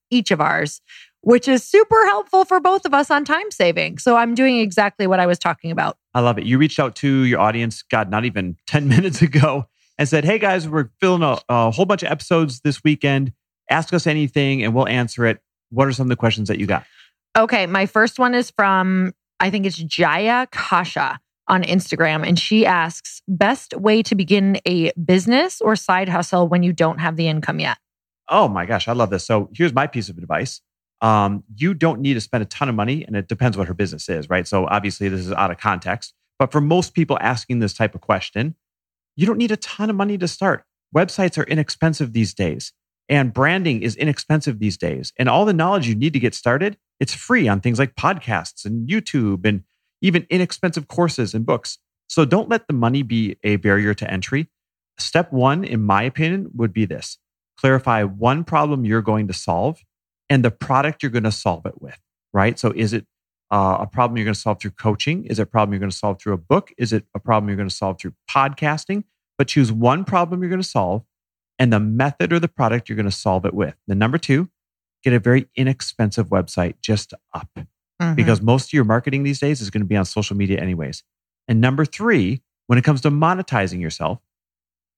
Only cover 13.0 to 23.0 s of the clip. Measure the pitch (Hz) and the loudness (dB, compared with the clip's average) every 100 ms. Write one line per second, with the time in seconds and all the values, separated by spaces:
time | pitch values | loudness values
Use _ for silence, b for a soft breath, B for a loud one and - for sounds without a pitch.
13 | 143 135 135 - _ _ - 147 160 175 | 2 0 -2 -6 _ _ -2 -2 0 0
14 | 165 151 143 147 139 135 110 117 127 123 | 0 0 0 0 0 0 0 0 2 0
15 | 120 - 113 104 _ _ - 117 135 127 | -2 0 0 0 _ _ -6 0 0 0
16 | 127 120 117 107 104 104 98 95 - b | -2 0 0 0 -2 -2 -2 -2 -4 b
17 | b b _ 220 220 226 175 190 196 214 | b b _ 2 2 2 0 0 0 2
18 | 226 - 247 247 247 - 196 190 185 185 | 2 2 0 2 -2 0 2 2 2 2
19 | 185 - _ - 185 202 190 160 165 - | 0 -4 _ -4 -2 0 -2 -4 -6 0
20 | 165 165 214 240 254 - - 175 175 165 | 2 2 0 0 -2 -6 -2 0 0 -4
21 | 135 - _ _ - 185 175 185 - 156 | -4 -6 _ _ 0 0 2 0 0 0
22 | 160 156 156 170 - 214 214 180 165 - | 0 0 0 0 2 4 4 2 0 -6